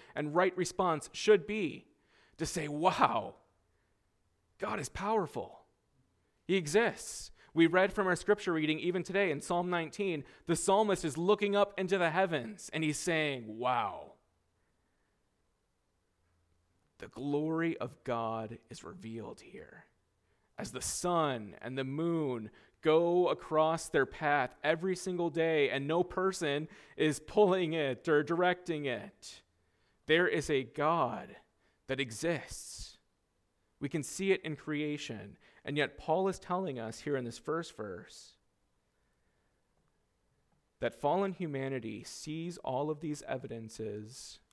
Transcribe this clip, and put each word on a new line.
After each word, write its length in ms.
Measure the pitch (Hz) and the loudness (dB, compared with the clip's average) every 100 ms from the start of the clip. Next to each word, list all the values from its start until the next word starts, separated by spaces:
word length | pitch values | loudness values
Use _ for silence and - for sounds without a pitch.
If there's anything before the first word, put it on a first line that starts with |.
| - - | -12 -6
and 180 | 147 156 | 0 2
right 220 | 185 180 | 2 2
response 540 | 175 - 185 156 - | -2 0 2 0 -4
should 340 | - - 214 165 | 0 6 6 4
be 400 | 214 170 - - _ _ _ _ - | -4 -4 -6 -16 _ _ _ _ -8
to 80 | 156 | -6
say, 200 | - 147 | -4 -4
"Wow, 680 | 147 175 175 139 113 107 - _ _ _ _ _ _ _ _ _ _ _ - | 0 0 4 2 2 -4 -10 _ _ _ _ _ _ _ _ _ _ _ -8
God 220 | 208 214 | -4 -4
is 80 | 139 | -6
powerful. 720 | - 196 220 175 - 87 - - _ _ _ _ _ _ _ - | -6 0 0 0 -4 -8 -12 -20 _ _ _ _ _ _ _ 0
He 80 | 190 | 0
exists." 760 | 156 170 226 123 - - - - - 156 | 4 4 2 0 -10 -12 -14 -18 -4 4
We 140 | 165 | 6
read 240 | 185 196 | 6 4
from 160 | 196 190 | 4 2
our 80 | 175 | 2
scripture 360 | - 202 - | 2 2 2
reading 280 | 165 151 156 | 0 0 0
even 240 | 175 180 170 | 0 -2 0
today 260 | 190 196 | 0 2
in 100 | 143 | 0
Psalm 300 | - 175 180 | 0 0 0
nineteen, 540 | 175 165 - 196 160 135 - - | -2 -2 -4 -4 -4 -6 -8 -2
the 100 | 165 | 0
psalmist 480 | - 196 214 185 165 | 4 4 4 2 0
is 120 | 135 | 0
looking 380 | 175 202 208 202 | 2 2 2 2
up 240 | 202 - | 2 0
into 200 | 185 190 | 0 2
the 120 | 170 | 2
heavens 580 | 160 190 160 113 107 - | 2 2 0 -4 -10 -8
and 100 | - | -2
he's 160 | 160 147 | 0 0
saying, 600 | - 160 151 135 110 107 | 0 0 0 -2 -6 -4
"Wow, 560 | 123 127 107 87 73 - _ _ _ _ _ _ _ _ _ _ _ _ _ _ _ _ _ _ _ _ _ _ _ _ _ _ _ _ | 0 2 0 -4 -12 -18 _ _ _ _ _ _ _ _ _ _ _ _ _ _ _ _ _ _ _ _ _ _ _ _ _ _ _ _
the 100 | - | -16
glory 680 | - 139 143 156 160 165 165 | -8 -2 0 0 0 0 -2
of 260 | - - - | -6 -8 -6
God 540 | 117 113 113 110 117 - | -4 -2 -4 -6 -12 -16
is 160 | - - | -18 -16
revealed 560 | 87 110 113 113 - | -14 -12 -10 -12 -14
here." 460 | - - 76 - - _ _ _ _ _ _ - | -18 -18 -18 -20 -20 _ _ _ _ _ _ -12
As 140 | - | -10
the 100 | - | -8
sun 760 | - - 180 175 151 127 104 - | -6 -4 0 2 2 0 -6 -12
and 160 | - 131 | -8 -6
the 60 | 131 | -4
moon 640 | 143 170 165 147 123 107 - - _ | -2 0 0 0 -2 -6 -14 -20 _
go 460 | 160 156 170 175 175 | 4 6 6 4 4
across 600 | 151 - 156 156 165 - | 2 0 2 4 2 0
their 160 | 151 135 | 2 2
path 500 | - 151 147 127 - | 0 2 2 2 -2
every 320 | 147 160 185 180 | 0 2 0 -2
single 360 | - 180 170 | -2 -2 0
day 400 | 151 165 160 139 | 2 2 4 4
and 160 | 127 139 | 2 0
no 180 | 160 180 | 2 2
person 640 | - 190 185 156 143 156 - - - | 0 0 0 0 -2 -4 -10 -10 0
is 240 | 156 143 | 0 0
pulling 520 | - - 208 185 170 | 0 6 6 6 2
it 340 | 165 143 123 - | 0 0 -2 4
or 160 | 147 | 4
directing 640 | 151 165 180 180 180 160 143 | 4 4 2 2 -2 -4 -2
it, 580 | 117 101 - - - _ _ _ _ _ _ - | -4 -6 -16 -18 -20 _ _ _ _ _ _ 4
there 220 | 156 180 | 4 6
is 220 | 165 151 | 2 2
a 140 | 147 123 | 0 0
God 720 | - 147 165 131 - 65 - _ _ _ _ - | 0 2 2 2 -2 -10 -16 _ _ _ _ -4
that 140 | 135 | -2
exists. 960 | 135 110 160 165 - - - - - - _ _ _ _ _ _ _ - | -2 -2 -2 -2 -4 -14 -14 -14 -14 -18 _ _ _ _ _ _ _ -10
We 80 | 139 | -6
can 140 | 165 | -6
see 300 | 139 - 190 | -6 -2 0
it 100 | 185 | 2
in 140 | - 151 | 0 -8
creation. 840 | - 147 151 147 - 113 101 - _ _ - | -6 -4 -2 -4 -8 -12 -14 -18 _ _ -4
And 120 | 147 | 0
yet 180 | 143 - | 0 -2
Paul 320 | - 165 190 | -2 0 2
is 100 | 185 | -2
telling 400 | - 180 190 127 | -4 -4 -2 -4
us 220 | 113 123 | -8 -8
here 160 | - 139 | -4 -2
in 80 | 120 | -4
this 140 | 117 | -8
first 360 | - 160 165 - | -4 -4 -4 -8
verse 600 | 107 90 92 - - _ _ _ _ _ _ _ _ _ _ _ _ _ _ _ _ _ _ _ _ _ _ _ _ - | -10 -10 -14 -20 -20 _ _ _ _ _ _ _ _ _ _ _ _ _ _ _ _ _ _ _ _ _ _ _ _ -6
that 220 | 120 - | -4 -2
fallen 320 | 143 170 196 | 0 0 0
humanity 720 | 180 170 139 135 135 113 104 117 | -4 -6 -4 -4 -4 -6 -10 -12
sees 540 | - - 156 170 175 | -14 -10 -8 -8 -8
all 320 | - 131 151 | -6 -4 -2
of 100 | 151 | -4
these 220 | 156 147 | -6 -6
evidences 1160 | - 131 - 117 110 - 110 104 107 127 - - _ | -6 -8 -8 -12 -12 -10 -8 -8 -12 -14 -18 -18 _